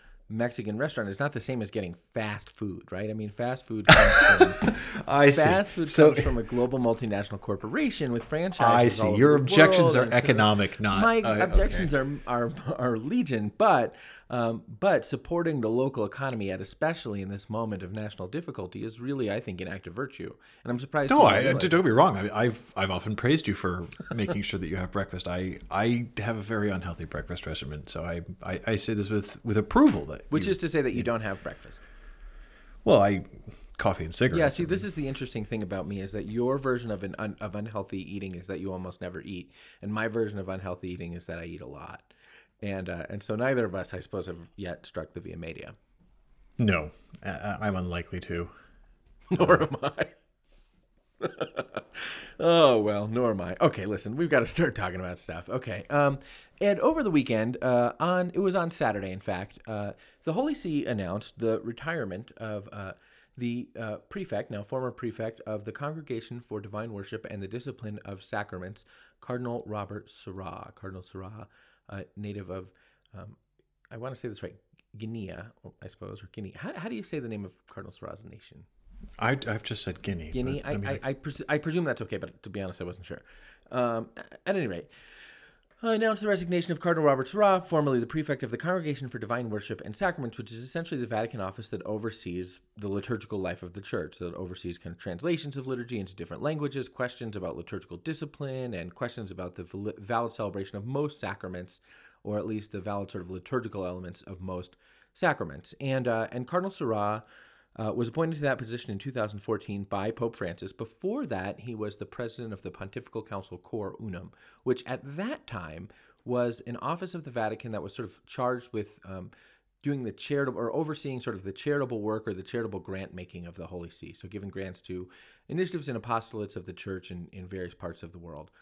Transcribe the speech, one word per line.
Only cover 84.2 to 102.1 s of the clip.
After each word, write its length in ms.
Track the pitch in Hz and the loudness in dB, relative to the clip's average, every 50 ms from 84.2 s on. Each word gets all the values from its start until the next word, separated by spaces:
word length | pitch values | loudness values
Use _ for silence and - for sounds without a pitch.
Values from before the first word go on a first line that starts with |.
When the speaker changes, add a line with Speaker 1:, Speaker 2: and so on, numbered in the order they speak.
| - - - - - - | -16 -16 -16 -8 -2 -2
Speaker 1:
at 60 | 202 | 0
any 120 | 190 156 | 0 0
rate, 180 | 107 87 85 - - - - - - - - - - - - - - _ _ _ _ _ _ - | -2 -2 -6 -10 -12 -18 -20 -20 -20 -20 -20 -20 -20 -20 -20 -20 -20 _ _ _ _ _ _ -2
uh, 40 | |
announced 340 | 233 220 214 226 220 214 185 | 0 2 2 2 2 2 2
the 60 | 208 | 2
resignation 440 | 214 202 175 175 170 180 175 170 175 | 2 2 2 0 0 0 0 0 0
of 80 | 170 143 | -2 0
Cardinal 280 | - 180 170 160 151 | 2 2 2 6 6
Robert 200 | 143 135 131 131 | 6 6 4 2
Sarah, 360 | - - 208 208 196 190 185 185 | 0 2 6 6 6 6 6 4
formerly 340 | - 165 156 147 143 131 123 | 2 4 4 4 6 4 4
the 60 | 117 | 2
prefect 380 | 120 - 156 147 - 139 135 139 | 0 -2 -2 -2 -2 -4 -4 -4
of 80 | 113 | -4
the 60 | 117 | -4
Congregation 520 | - - 170 185 185 165 151 143 - 135 123 | -4 -2 0 -2 0 0 -2 -4 -4 -6 -8
for 80 | - | -8
Divine 320 | 117 110 104 117 123 123 113 | -6 -4 -2 -2 -2 -2 -2
Worship 320 | 107 104 101 - 113 - - | -4 -4 -4 -6 -8 -8 -8
and 120 | - 107 | -10 -4
Sacraments, 420 | - 202 180 175 - 131 117 - | -2 0 0 0 -2 -6 -6 -6
which 140 | - 110 104 | -8 -12 -10
is 100 | 113 113 | -10 -12
essentially 400 | 123 131 - 170 165 - 165 131 | -10 -8 -6 -6 -6 -4 -4 -4
the 60 | 120 | -2
Vatican 340 | 120 120 107 113 113 - 113 | -2 0 0 -2 -2 -4 -4
office 260 | 95 95 98 - 107 - | -6 -6 -6 -8 -10 -10
that 120 | - 98 | -8 -8
oversees 800 | - 104 107 107 107 113 107 - - 90 87 90 90 90 - - _ _ _ | -6 -4 -4 -2 -4 -4 -6 -6 -8 -6 -6 -6 -6 -8 -12 -18 _ _ _
the 120 | - 104 101 | -8 -6 -4
liturgical 500 | 98 101 98 - 123 107 - - 107 98 | -4 -2 -2 -2 -4 -4 -4 -6 -6 -4
life 240 | 92 90 90 - - | -4 -4 -4 -6 -10
of 100 | 87 85 | -14 -14
the 80 | 101 | -14
church, 380 | 95 - - 104 80 78 - - | -10 -6 -4 -4 -4 -6 -8 -10
that 160 | 90 85 85 | -10 -10 -8
oversees 420 | - 92 87 90 - - 87 85 | -8 -10 -10 -10 -10 -10 -10 -10
kind 180 | - - 85 87 | -10 -12 -14 -14
of 60 | - | -12
translations 560 | - 98 87 87 143 170 170 156 151 147 131 | -10 -10 -8 -4 -2 -2 -2 -2 -4 -8 -10
of 80 | 139 131 | -8 -6
liturgy 340 | 131 131 120 120 117 123 107 | -6 -6 -6 -6 -6 -6 -6
into 160 | 95 92 - | -6 -8 -10
different 280 | - 82 - 85 - - | -12 -12 -10 -8 -6 -4
languages, 440 | 147 156 151 147 143 139 139 123 | -4 -2 -2 -4 -4 -4 -6 -8
questions 480 | - - - 127 123 - - 120 113 101 | -8 -6 -6 -6 -6 -6 -8 -10 -8 -8
about 220 | 101 90 85 60 | -6 -6 -6 -6
liturgical 400 | 69 85 - - 92 - - - | -8 -10 -8 -10 -10 -10 -10 -14
discipline, 800 | 87 - 160 160 - 160 143 - - 147 135 131 131 127 123 110 | -10 -8 -8 -8 -6 -8 -10 -10 -8 -8 -6 -6 -6 -6 -6 -6
and 180 | 90 85 90 - | -8 -8 -8 -8
questions 380 | - 127 120 - 120 107 92 | -6 -8 -6 -6 -8 -12 -10
about 240 | 95 95 90 90 - | -10 -10 -10 -10 -10
the 80 | - 87 | -12 -12
val-, 300 | 87 - 98 101 107 - | -10 -10 -8 -6 -6 -8
valid 340 | - 104 101 120 117 120 117 | -8 -6 -2 -2 0 -2 -2
celebration 460 | - - 113 101 92 98 98 - - | -4 -4 -6 -4 -4 -6 -8 -8 -8
of 80 | 101 101 | -10 -8
most 340 | 120 135 143 151 147 147 - | -4 -4 -2 -2 -4 -6 -8
sacraments, 600 | - 95 90 - - 92 92 90 90 92 - - _ _ - - - - | -8 -8 -8 -8 -10 -10 -10 -10 -12 -12 -16 -20 _ _ -20 -20 -20 -20